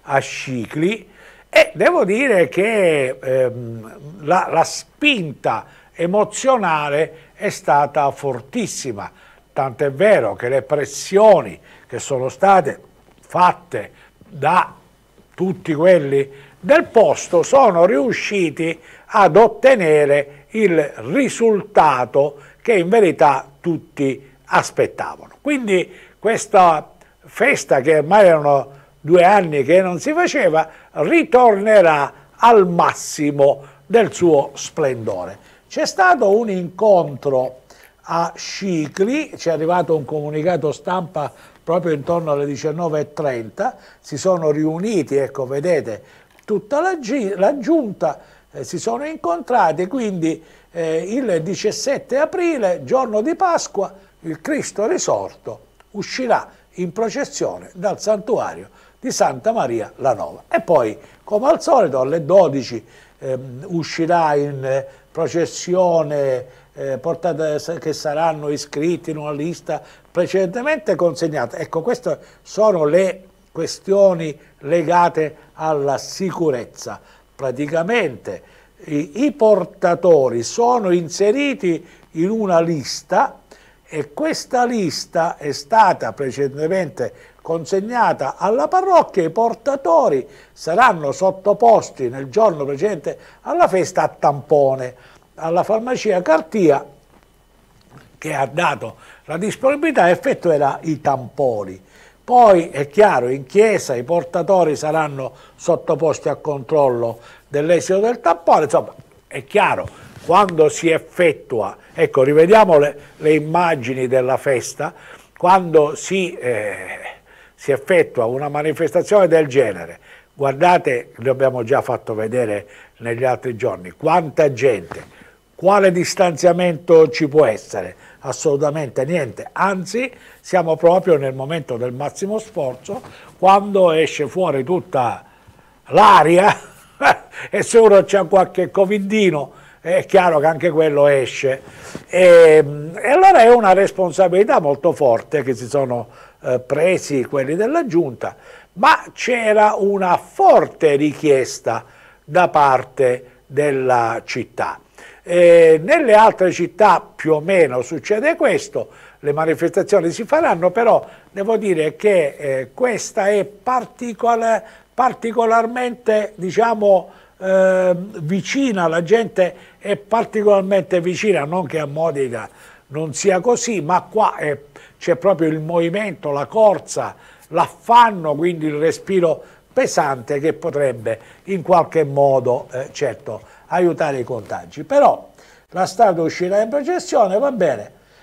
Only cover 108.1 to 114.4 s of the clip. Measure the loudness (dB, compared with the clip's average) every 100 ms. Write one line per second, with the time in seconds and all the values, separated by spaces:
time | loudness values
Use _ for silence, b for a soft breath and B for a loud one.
108.1 | -2 -2 0 2 2 2 0 -2 -10 -20
109.1 | _ _ -16 -4 0 0 0 -6 B B
110.1 | -10 0 2 2 2 2 2 0 -2 -2
111.1 | 0 0 0 -6 -6 -6 -10 b -2 0
112.1 | 2 4 4 6 6 6 4 4 -2 B
113.1 | -4 0 0 0 -2 0 -2 -6 -6 -2
114.1 | 0 0 -2